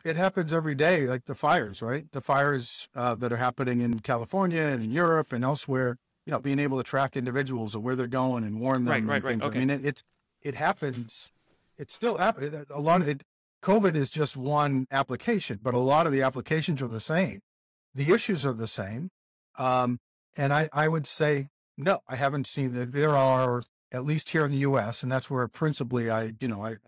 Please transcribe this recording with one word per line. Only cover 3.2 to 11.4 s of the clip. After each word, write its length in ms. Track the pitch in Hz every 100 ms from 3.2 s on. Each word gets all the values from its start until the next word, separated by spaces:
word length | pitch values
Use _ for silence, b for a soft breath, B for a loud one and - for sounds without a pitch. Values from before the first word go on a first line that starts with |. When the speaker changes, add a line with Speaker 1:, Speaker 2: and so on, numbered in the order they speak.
| 120
Speaker 1:
are 40 | 117
happening 440 | 123 - 127 120
in 200 | 120 113
California 640 | 123 120 113 196 185 165
and 200 | 151 131
in 80 | 110
Europe 420 | 139 170 160 147
and 100 | 123
elsewhere, 540 | 127 147 - 131 127 120 _ _ -
you 60 |
know, 80 | 143
being 180 | 139 139
able 180 | 143 135
to 80 |
track 320 | 120 135 135 139
individuals 580 | 123 127 135 123 110
and 80 | 107
where 120 | 117
they're 140 | 127 120
going 360 | 131 127 123
and 160 | 110 107
warn 240 | 127 131
them 60 | 120
Speaker 2:
Right, 80 | 135
Speaker 1:
and 100 | 110
Speaker 2:
right, 140 | 139
right. 80 | 131
Speaker 1:
things. 140 | 117
I 20 | 143
Speaker 2:
Okay. 120 | 131
Speaker 1:
mean, 100 | 131
it, 160 | 139 139
it's, 160 | 143 - _ _ _
it 120 | 147
happens. 760 | 120 160 196 147 120 117 - - _